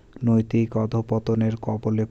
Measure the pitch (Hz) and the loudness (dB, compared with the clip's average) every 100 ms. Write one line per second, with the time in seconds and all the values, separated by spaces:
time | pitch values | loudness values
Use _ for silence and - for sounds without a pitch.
0 | - - 120 113 113 117 113 110 110 113 | -20 -2 2 2 2 0 0 0 0 -2
1 | 110 113 113 113 110 113 - 107 110 107 | -2 -2 0 0 0 -2 -4 -4 -2 0
2 | 110 | -2